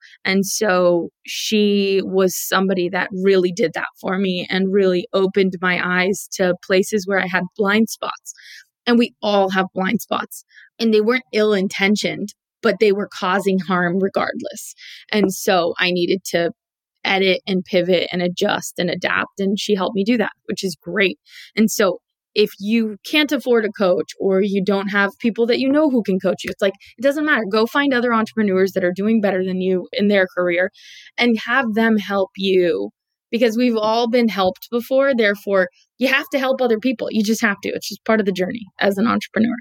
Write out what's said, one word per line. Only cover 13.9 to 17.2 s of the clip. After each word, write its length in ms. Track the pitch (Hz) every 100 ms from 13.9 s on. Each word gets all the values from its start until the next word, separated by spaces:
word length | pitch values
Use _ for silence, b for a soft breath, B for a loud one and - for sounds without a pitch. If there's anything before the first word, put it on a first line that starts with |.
| 185
regardless. 760 | 196 - - - - 220 - B B B -
And 220 | 214 196
so 400 | 185 - 185 165 -
I 100 | 180
needed 340 | 180 175 190 -
to 260 | 175 170 - _ _ _ _
edit 380 | - 196